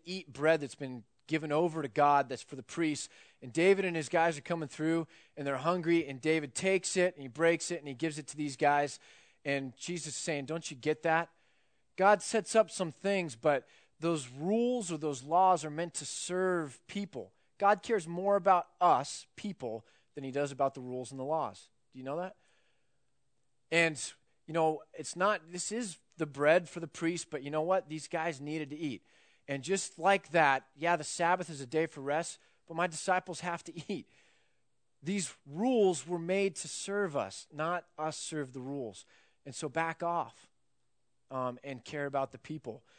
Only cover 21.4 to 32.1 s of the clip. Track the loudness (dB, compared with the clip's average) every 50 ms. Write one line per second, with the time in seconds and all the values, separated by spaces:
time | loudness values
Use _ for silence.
21.4 | -2 -4 -6 -12 -20 _ _ _ _ _ _ -12 -8 -6 -6 -6 -6 -8 -12 _
22.4 | _ _ _ _ _ _ _ _ _ _ _ _ _ _ _ _ _ _ _ _
23.4 | _ _ _ _ _ _ 2 2 2 2 0 -4 -10 -12 -12 _ _ _ _ _
24.4 | _ -4 0 2 2 2 2 -2 -8 _ -14 -12 -12 -10 -4 0 0 0 0 0
25.4 | -4 -10 -10 -10 -8 -6 -6 -6 -6 -6 -10 -14 _ _ _ -6 -6 -6 -2 2
26.4 | 6 6 6 6 4 0 -8 -10 -10 -10 -8 -4 -4 -2 -2 -4 -8 -8 -10 -8
27.4 | -8 -4 -2 -2 0 2 0 0 0 -4 -10 -10 -8 -6 -6 -4 -4 -4 -6 -6
28.4 | -8 -8 -6 -6 -6 -8 -8 -6 -6 -6 -6 -8 -12 _ _ _ _ _ _ _
29.4 | _ -8 -6 -6 -2 -2 -2 -2 -2 -6 -10 0 4 4 4 4 2 0 4 4
30.4 | 6 6 4 2 -2 _ _ -2 0 0 0 0 -2 -6 -2 0 2 2 2 2
31.4 | 0 -8 -8 -10 -8 -2 0 0 0 0 -4 -8 -4 -2